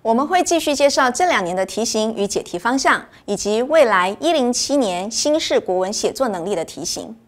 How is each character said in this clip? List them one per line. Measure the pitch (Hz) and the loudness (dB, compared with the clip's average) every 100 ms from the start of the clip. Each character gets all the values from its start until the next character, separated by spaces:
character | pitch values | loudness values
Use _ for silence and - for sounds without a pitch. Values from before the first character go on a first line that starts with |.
我 | - | 2
们 | 233 | 0
会 | 302 359 | 2 0
继 | 311 330 | 2 0
续 | 302 | 0
介 | 277 285 | 2 2
绍 | 285 254 | 4 0
这 | 240 359 | 2 0
两 | 247 | 2
年 | 175 | 0
的 | 185 | -2
题 | 190 - | -4 -4
型 | 226 220 220 | -2 -2 -2
与 | 220 | -2
解 | 202 - | -2 -2
题 | - 175 | -4 -4
方 | 233 269 | -2 0
向， | 320 202 - - | 2 0 -4 -18
以 | - | -6
及 | 202 202 214 | -4 0 -2
未 | 262 320 | 2 4
来 | 247 190 185 214 | 6 4 2 0
一 | 302 | 0
零 | 330 247 | 2 0
七 | 247 - 285 | -2 0 0
年 | 220 180 202 | 0 -2 -4
新 | - 294 311 | -2 0 0
式 | - 277 | 2 0
国 | - 185 | 0 -2
文 | 185 | -2
写 | 220 214 | -2 -4
作 | - 262 | -2 -2
能 | 185 | -2
力 | 170 | -4
的 | 180 | -4
题 | 160 - | -4 -8
型。 | 170 - 90 226 | -8 -8 -10 -16